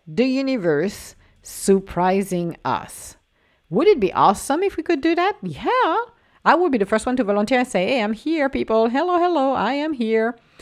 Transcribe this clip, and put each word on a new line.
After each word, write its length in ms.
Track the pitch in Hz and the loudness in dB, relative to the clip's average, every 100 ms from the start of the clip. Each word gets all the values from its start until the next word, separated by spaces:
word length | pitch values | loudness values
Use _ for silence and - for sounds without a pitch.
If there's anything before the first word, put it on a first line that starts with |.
| - | -8
the 200 | 156 262 | -2 0
universe 880 | 262 269 262 175 147 185 - - - _ _ | 0 -2 -2 0 0 0 -6 -16 -20 _ _
surprising 1120 | - - - 196 190 - 180 196 196 180 170 - | -20 -6 2 2 2 -2 0 0 -2 -4 -4 -6
us. 540 | 135 110 - - - - _ _ _ _ _ | -4 -4 -6 -16 -18 -20 _ _ _ _ _
Would 160 | 180 370 | 2 4
it 120 | 339 | 4
be 140 | 190 | 2
awesome 480 | - 156 202 - 294 | 4 4 2 -2 -2
if 160 | 392 - | -2 -4
we 60 | |
could 180 | - 320 | -2 0
do 140 | 330 339 | 0 0
that? 220 | 370 403 | 0 -2
Yeah. 560 | 180 135 277 508 403 381 480 _ _ _ | -8 -6 -2 2 2 0 -4 _ _ _
I 120 | 196 302 | 2 4
would 160 | 359 | 4
be 80 | 254 | 0
the 80 | 196 | 0
first 180 | 220 247 | 0 -2
one 100 | 254 | -2
to 60 | |
volunteer 360 | 202 208 214 254 | 0 0 2 0
and 80 | 247 | 0
say, 180 | 196 190 | 0 0
"Hey, 160 | 262 | 0
I'm 120 | 208 | -2
here, 360 | 220 302 320 277 | -4 -4 -2 -2
people. 400 | 254 240 226 233 | -2 0 2 2
Hello, 300 | 262 349 349 | 0 0 2
hello, 320 | 359 330 269 | 2 2 0
I 220 | 262 202 | 0 -2
am 200 | 285 311 | -2 -4
here." 420 | 269 220 220 226 240 _ _ | -2 0 0 0 -4 _ _